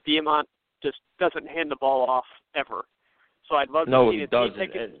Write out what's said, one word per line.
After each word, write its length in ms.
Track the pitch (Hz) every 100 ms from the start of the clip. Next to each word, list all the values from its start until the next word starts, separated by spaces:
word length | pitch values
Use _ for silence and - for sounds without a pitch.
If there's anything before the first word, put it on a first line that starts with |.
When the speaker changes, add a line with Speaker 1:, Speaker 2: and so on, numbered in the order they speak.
| 151
Speaker 1:
Diamont 360 | 156 151 151 - _ _ _
just 140 | 147 - _ -
doesn't 300 | 175 160 147
hand 240 | 160 156
the 60 | 131
ball 300 | 135 135 127
off 160 | 131 - - _ 147
ever. 280 | 135 101 - _ _ _ _ _ -
So 80 | 151
I'd 140 | 135
love 160 | 151 160
to 60 |
Speaker 2:
No, 200 | 131 120
Speaker 1:
see 60 | 127
Speaker 2:
he 40 |
Speaker 1:
the 60 | 143
T 40 |
Speaker 2:
doesn't. 260 | 120 120 101
Speaker 1:
taking 240 | 101 -
Speaker 2:
And 120 | 113 -